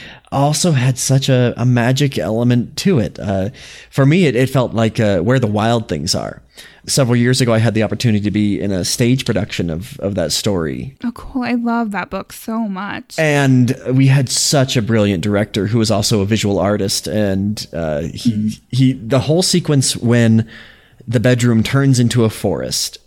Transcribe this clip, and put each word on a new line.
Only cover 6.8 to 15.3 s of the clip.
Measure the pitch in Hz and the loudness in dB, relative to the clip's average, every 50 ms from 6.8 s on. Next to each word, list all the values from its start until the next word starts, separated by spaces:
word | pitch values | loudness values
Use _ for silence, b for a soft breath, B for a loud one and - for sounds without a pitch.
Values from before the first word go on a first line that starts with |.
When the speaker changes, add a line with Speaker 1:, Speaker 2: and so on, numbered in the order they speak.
| B - | B -4
Speaker 1:
Several | - - 135 117 123 | 0 0 2 2 2
years | 120 120 123 127 131 | 2 4 2 2 2
ago, | 135 117 113 | 2 2 2
I | 110 | 2
had | 113 117 101 | 2 2 2
the | 110 107 | 0 0
opportunity | 101 120 117 - 120 107 104 98 | 0 -2 -2 0 2 2 2 0
to | 101 | 0
be | 95 104 104 104 101 - | 0 0 0 0 0 -2
in | 85 104 98 | -2 -2 -2
a | 90 85 | -2 -2
stage | - - - 123 120 127 135 - | -4 -2 0 2 2 2 0 0
production | - 110 92 104 - - - 95 85 | -2 -2 -2 -2 -4 -4 -4 -4 -4
of, | 78 82 101 - - - | -4 -6 -8 -12 -12 -6
of | - 101 104 | -6 -4 -2
that | 92 85 78 - | -2 -4 -2 -4
story. | - - 110 101 87 80 76 65 64 62 131 135 _ - | -4 -2 -2 -2 -2 -2 -4 -4 -6 -8 -12 -14 _ -8
Speaker 2:
Oh, | 240 233 | -8 -8
cool. | - - - - 262 247 | -8 -14 -10 -8 -6 -4
I | 240 240 | -2 -4
love | 240 233 233 233 233 233 214 202 | -2 -2 -2 -2 -2 -2 -4 -4
that | 190 180 - | -6 -8 -8
book | - 190 - _ - | -8 -10 -10 _ -16
so | - - - 220 226 226 208 | -16 -10 -8 -6 -4 -4 -4
much. | 190 185 202 196 - - 247 _ - - | -6 -6 -8 -8 -10 -10 -12 _ -4 -2
Speaker 1:
And | 160 151 147 143 139 135 131 127 123 113 131 - - 120 127 | 0 2 2 2 4 4 4 4 4 2 0 -4 -4 -2 2
we | 131 135 135 | 4 4 4
had | 135 143 135 - | 4 4 2 0
such | - - - - - 143 127 131 - | -2 -2 -2 0 2 2 2 2 0
a | 127 107 | -2 0
brilliant | 98 113 110 104 101 101 87 80 | 0 2 2 2 2 0 0 -2
director | 104 | 0